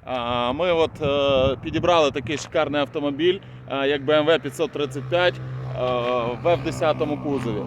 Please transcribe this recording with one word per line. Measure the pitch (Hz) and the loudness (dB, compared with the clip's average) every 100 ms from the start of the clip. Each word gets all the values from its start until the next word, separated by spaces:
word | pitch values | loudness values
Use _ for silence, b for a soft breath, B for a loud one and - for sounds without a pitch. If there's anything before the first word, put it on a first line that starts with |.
| - | -6
А, | 127 120 123 120 | -6 -2 0 0
ми | 143 180 | 0 0
от, | 165 156 - | 2 0 0
е, | 147 143 139 135 135 120 | -2 2 4 4 2 0
підібрали | 165 156 165 170 143 | -4 0 4 4 4
такий | 143 135 143 | 0 -4 -6
шикарний | - 165 151 147 | -2 0 0 0
автомобіль, | 135 156 143 139 170 190 B B - | -2 -2 -4 2 2 0 B B -6
е, | 135 139 | -2 0
як | 143 135 | 0 2
Б | |
М | 151 151 | 4 4
В | 160 | 2
п'ятсот | 143 131 156 | 0 -4 -4
тридцять | 147 147 139 131 | -2 -4 -4 -2
п'ять, | 175 180 - | 2 2 0
е, | - - - 127 127 123 120 123 117 117 | -10 -10 -8 -4 0 0 0 0 -2 0
в | 151 | 2
Ф | 165 | 2
десятому | 160 127 160 139 151 143 | 0 0 0 0 -2 -2
кузові. | 147 135 123 104 | -2 -2 -2 -4